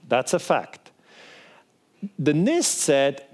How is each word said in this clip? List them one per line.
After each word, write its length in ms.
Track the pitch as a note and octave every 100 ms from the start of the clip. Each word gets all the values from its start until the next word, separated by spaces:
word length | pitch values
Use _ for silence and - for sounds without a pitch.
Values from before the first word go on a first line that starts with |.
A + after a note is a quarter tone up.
| -
That's 240 | B2 B2+
a 60 | F3+
fact. 520 | - D3 - - - _ _ - - - - - _ _ _ _ G3+ -
The 160 | C#3
nist 460 | D3+ G#3 E4+ - -
said 420 | - C#3 C#3 - -